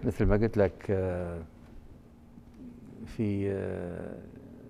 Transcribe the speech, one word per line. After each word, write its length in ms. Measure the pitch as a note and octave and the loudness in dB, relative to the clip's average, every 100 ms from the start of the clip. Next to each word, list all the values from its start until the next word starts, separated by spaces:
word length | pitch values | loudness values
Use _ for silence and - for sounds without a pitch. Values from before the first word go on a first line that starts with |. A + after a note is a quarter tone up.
| A#2+ | 2
مثل 200 | - G2 | 4 6
ما 100 | G#2 | 6
قلت 220 | F#2 G#2 | 6 6
لك، 280 | F#2+ - - | 4 4 0
آه، 520 | F#2+ F#2 F2+ F2 E2+ E2 - - - - - - - - - - - - - - - - | 2 2 0 -4 -6 -10 -16 -18 -16 -16 -18 -20 -20 -20 -20 -20 -16 -16 -16 -16 -14 -10
في، 460 | - G#2 G2 G2 | -2 0 0 0
آه، 640 | G2 F#2+ F#2 F2 F2 E2+ - - - - - | 0 -2 -4 -4 -6 -8 -10 -12 -16 -16 -16